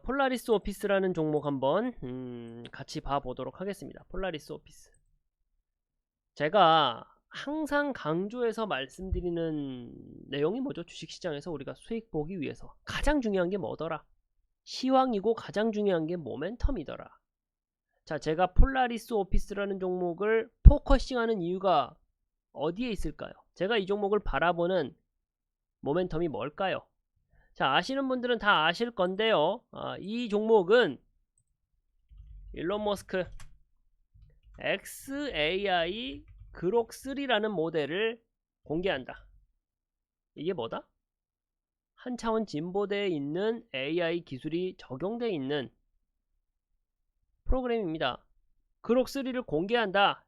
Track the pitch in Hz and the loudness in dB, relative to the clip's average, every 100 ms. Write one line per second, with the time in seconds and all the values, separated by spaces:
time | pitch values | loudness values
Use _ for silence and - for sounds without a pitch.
0 | - 269 269 247 - 208 - 196 202 196 | -2 0 0 0 0 0 0 -4 0 2
1 | 190 170 156 151 143 139 131 180 247 226 | 2 0 0 0 0 0 2 2 0 -6
2 | 131 127 127 120 117 117 117 - - 156 | -8 -8 -10 -10 -12 -14 -16 -16 -12 -10
3 | - 139 127 123 131 - 190 190 - - | -4 -4 -4 -8 -10 -8 -8 -8 -12 -16
4 | - 185 190 156 - 147 - - - _ | -12 -6 -6 -6 -10 -16 -16 -20 -20 _
5 | _ _ _ _ _ _ _ _ _ _ | _ _ _ _ _ _ _ _ _ _
6 | _ _ _ - 151 202 170 160 139 117 | _ _ _ -4 2 6 8 8 4 0
7 | - _ _ - - 311 294 285 285 247 | -10 _ _ -12 -6 -4 -2 0 -2 -2
8 | 151 165 202 247 233 220 214 135 131 - | -2 -2 -2 -2 -2 -2 -2 -4 -6 -10
9 | 185 180 175 170 165 151 139 127 120 135 | -6 -4 -2 -2 -2 -4 -6 -8 -12 -16
10 | - - - 139 151 233 269 - 170 - | -18 -20 -8 -2 0 0 -4 -6 -10 -14
11 | 160 - 180 147 175 147 - 131 - 226 | -16 -10 -6 -6 -6 -8 -10 -12 -8 -8
12 | - 160 151 190 123 120 - - - - | -6 -6 -4 -6 -6 -8 -14 -16 -10 0
13 | - 302 226 190 175 196 113 117 160 156 | 2 2 2 0 0 -2 -4 -6 -6 -8
14 | - _ _ _ _ _ - - 262 262 | -12 _ _ _ _ _ -16 -4 4 4
15 | 262 208 202 226 - 196 226 208 202 170 | 4 2 2 0 -2 0 0 2 2 2
16 | 156 175 131 110 170 240 - 226 135 - | 0 -4 -6 -6 -6 0 0 0 -6 -10
17 | - - _ _ _ _ _ _ _ _ | -14 -20 _ _ _ _ _ _ _ _
18 | - 151 151 160 180 - 254 262 247 233 | -8 -4 0 2 6 10 8 8 0 -2
19 | - 220 190 - - 202 202 196 185 180 | -2 0 4 2 2 -4 -4 -2 -2 0
20 | 180 170 208 226 254 _ - 285 - 269 | -2 0 0 0 0 _ 8 8 4 2
21 | - 254 226 220 170 185 190 156 127 - | 2 0 0 0 -2 0 2 2 2 -6
22 | _ _ _ _ _ - 151 175 247 202 | _ _ _ _ _ -6 -4 -2 -4 -2
23 | 160 - 50 - _ - 185 226 185 202 | -4 -6 -14 -16 _ -4 -2 0 0 -2
24 | 196 208 - 139 170 170 175 185 131 - | 0 0 0 0 2 2 2 0 -2 -6
25 | _ _ _ _ _ _ _ _ - 165 | _ _ _ _ _ _ _ _ -2 0
26 | 180 156 170 104 131 - 190 147 - _ | 0 -2 -2 -4 -8 -4 -4 -4 -8 _
27 | _ _ _ _ _ - 151 147 180 269 | _ _ _ _ _ -2 2 2 2 -2
28 | 269 254 240 233 202 175 156 175 240 - | -2 -2 -2 0 4 4 4 2 -2 0
29 | 180 190 226 180 160 233 - - 131 127 | 0 2 4 4 4 0 -8 -10 -8 -8
30 | 190 233 240 208 220 220 170 240 190 120 | -6 -6 -2 0 6 6 8 6 6 0
31 | _ _ _ _ _ _ _ _ _ _ | _ _ _ _ _ _ _ _ _ _
32 | _ - - - - - 165 208 208 196 | _ -20 -20 -18 -14 -8 -6 -2 -2 -4
33 | - 190 170 - - - _ _ _ _ | -4 -4 -4 -8 -14 -18 _ _ _ _
34 | _ - - _ - - 139 196 - - | _ -20 -20 _ -20 -8 -4 -4 -6 -16
35 | - 277 285 165 160 190 202 180 165 214 | -10 -8 -6 -2 0 0 0 0 0 -4
36 | 262 285 - - - - 175 233 226 - | -10 -12 -16 -20 -20 -6 0 0 0 -6
37 | 269 269 277 220 214 185 165 160 139 175 | -8 -4 0 2 2 0 0 0 0 0
38 | 226 233 _ _ _ _ - 156 185 143 | -2 -4 _ _ _ _ -6 -2 0 -2
39 | 127 - - - _ _ _ _ _ _ | -6 -14 -18 -20 _ _ _ _ _ _
40 | _ _ _ - 160 175 113 - - _ | _ _ _ -8 -4 -4 -6 -8 -12 _
41 | _ _ _ _ _ _ _ _ _ _ | _ _ _ _ _ _ _ _ _ _
42 | 254 247 233 220 208 147 175 190 202 202 | -10 -6 -2 0 -2 -4 -2 -2 0 0
43 | 202 156 139 165 220 233 - 131 139 170 | 0 -2 -2 -2 -2 -2 -6 -6 -2 0
44 | 165 170 165 127 151 165 185 - - 131 | 0 -2 -4 -10 -4 -2 -4 -6 -12 -6
45 | 180 233 233 170 131 147 120 _ _ _ | -4 -4 -2 -2 -2 -2 -4 _ _ _
46 | _ _ _ _ _ _ _ _ _ _ | _ _ _ _ _ _ _ _ _ _
47 | _ _ _ _ - 262 247 233 185 160 | _ _ _ _ 2 2 2 0 -2 -2
48 | 139 - _ _ _ _ _ _ - 247 | -2 -4 _ _ _ _ _ _ 2 4
49 | 247 277 262 254 - 147 196 240 214 190 | 2 -2 -4 -4 -2 -2 2 2 2 4
50 | 196 135 | 4 2